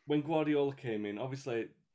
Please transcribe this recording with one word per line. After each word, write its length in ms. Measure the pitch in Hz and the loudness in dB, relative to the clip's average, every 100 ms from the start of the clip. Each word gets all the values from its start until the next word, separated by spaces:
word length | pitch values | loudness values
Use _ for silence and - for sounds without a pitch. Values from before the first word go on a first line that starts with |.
| - | 0
when 140 | 151 | 0
Guardiola 540 | 143 156 151 147 139 | 2 2 4 2 2
came 320 | 135 123 107 104 | -2 -4 -2 -2
in, 120 | 104 | -4
obviously 500 | 131 135 135 117 107 - _ | -6 -6 -4 -4 -4 -10 _